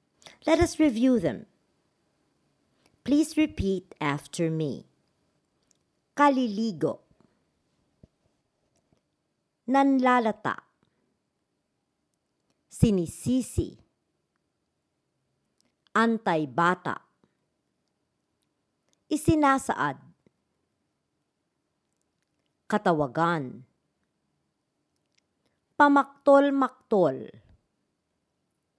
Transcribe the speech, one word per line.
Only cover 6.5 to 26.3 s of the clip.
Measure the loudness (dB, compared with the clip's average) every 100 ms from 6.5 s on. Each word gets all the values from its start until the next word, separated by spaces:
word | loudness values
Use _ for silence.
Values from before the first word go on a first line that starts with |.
| -2 -4 -2 -4 -4 _ _ _ _ _ _ _ _ _ _ -20 _ _ _ _ _ _ _ _ _ _ _ _ _ _ _ -2
Nanlalata. | 2 2 2 2 2 0 -4 -8 -8 -12 _ _ _ _ _ _ _ _ _ _ _ _ _ _ _ _ _ _ _ _
Sinisisi. | -2 0 0 -4 -8 -4 -4 -4 -6 -8 -10 _ _ _ _ _ _ _ _ _ _ _ _ _ _ _ _ _ _ _ _ _ 0
Antay-bata. | 0 0 -2 -2 -2 0 0 0 -4 -10 _ _ _ _ _ _ _ _ _ _ _ _ _ _ _ _ _ _ _ _ -8
Isinasaad. | -4 0 2 2 2 -2 -4 -4 -6 -16 _ _ _ _ _ _ _ _ _ _ _ _ _ _ _ _ _ _ _ _ _ _ _ _ _ -6
Katawagan. | -2 0 0 -2 -2 -2 -2 -6 -14 -20 _ _ _ _ _ _ _ _ _ _ _ _ _ _ _ _ _ _ _ _ 2
Pamaktol-maktol. | 4 4 0 -2 4